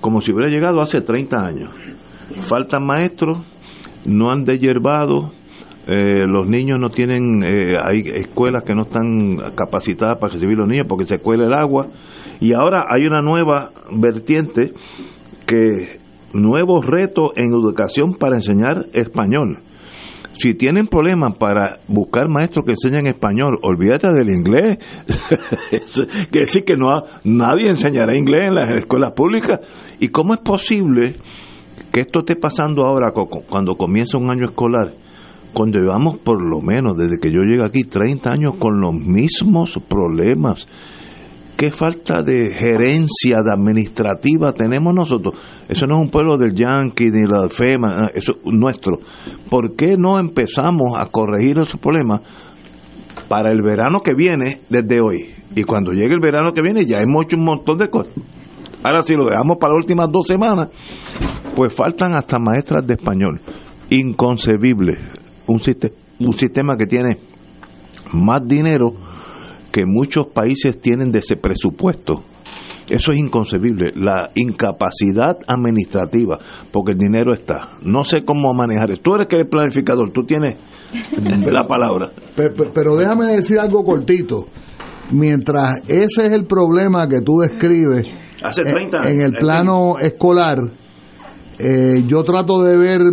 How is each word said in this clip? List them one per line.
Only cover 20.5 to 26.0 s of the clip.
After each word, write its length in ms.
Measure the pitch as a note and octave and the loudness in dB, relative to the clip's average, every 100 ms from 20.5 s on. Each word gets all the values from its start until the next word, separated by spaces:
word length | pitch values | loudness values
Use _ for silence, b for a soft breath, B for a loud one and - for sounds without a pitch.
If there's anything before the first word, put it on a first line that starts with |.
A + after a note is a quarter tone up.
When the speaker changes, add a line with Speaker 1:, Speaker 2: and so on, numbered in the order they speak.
Speaker 1:
tienen 340 | A2+ B2+ F3+ G#3+ | 0 2 2 2
problemas 500 | E3+ D#3+ F3+ C3+ G2 | 2 2 2 0 0
para 400 | G#2 G2+ G2 - - | 0 2 0 -4 -2
buscar 400 | G2+ G2 A#2 D3+ | -2 0 0 2
maestros 380 | D3 E3+ E3 - | 2 0 0 -2
que 80 | |
enseñen 340 | A2 C3 C#3+ C#3+ | 0 0 0 0
español, 500 | B2+ G#2+ G2+ C#3 B2 | -2 -2 0 0 0
olvídate 480 | - F2 F#2+ C3+ G3 | 0 2 2 2 4
del 160 | D#3+ A2+ | 2 2
inglés. 520 | F#2 F2 A#2+ G#3+ G3 B B B | 2 2 2 2 -2 B B B
<laughs> 1200 | - - - - - - A2+ - B2+ | -8 -2 -2 -2 -8 -4 -6 -4 -4